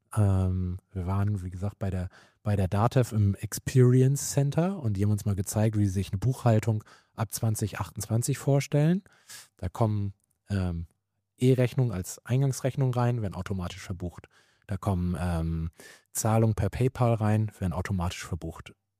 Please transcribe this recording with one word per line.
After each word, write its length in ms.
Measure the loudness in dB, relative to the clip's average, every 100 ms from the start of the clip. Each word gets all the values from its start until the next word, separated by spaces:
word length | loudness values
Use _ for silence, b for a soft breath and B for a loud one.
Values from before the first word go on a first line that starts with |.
| _ 2
Ähm, 600 | 2 4 2 0 -2 -6 _
wir 140 | -8 -2
waren, 360 | 0 0 -2
wie 80 | -6
gesagt, 300 | -6 -8 -6
bei 100 | -4
der, 180 | -4 -6 B B B
bei 100 | -2
der 140 | 0 2
datev 440 | 2 2 2 2
im 220 | 2 2
Experience 960 | 2 -4 -8 0 6 6 6 4 2 -2
Center 500 | 0 0 2 0 0
und 160 | -2 0
die 60 |
haben 80 | 2
uns 140 | 2
mal 100 | 0
gezeigt, 420 | -2 -2 0 2 2
wie 100 | 2
sie 60 |
sich 200 | 0 -2
eine 60 | -2
Buchhaltung 680 | -2 0 4 4 2 -2 -4 B B
ab 180 | B -6
zwanzig 480 | -4 -2 -2 -4 -6
achtundzwanzig 580 | -8 -8 -4 -2 0 -2
vorstellen. 640 | 2 0 2 2 2 2 -2 B B B B -8
Da 120 | -8
kommen, 440 | 0 0 0 -4 -6 _ _ -4
ähm, 380 | -2 -2 -4 -8 _ _ _ _ 0
E-Rechnungen 520 | 2 4 2 2 -2
als 340 | -2 -8 -10
Eingangsrechnung 680 | -2 0 0 0 -4 0 0
rein, 260 | 2 0 0
werden 140 | -4
automatisch 480 | -6 -6 -4 -6 -8
verbucht. 460 | -10 -8 -8 -10 -20 b b b b
Da 80 | -4
kommen, 400 | 0 0 0 0
ähm, 520 | -2 -2 -2 -2 -4 B B B B
Zahlungen 420 | -4 2 4 2
per 160 | 2 -2
PayPal 440 | 0 -2 2 2
rein, 360 | 2 2 2 0 -2
werden 140 | -4
automatisch 520 | -4 -4 -2 -2 -6
verbucht. 480 | -8 -8 -8 -12 -16 -20 _ _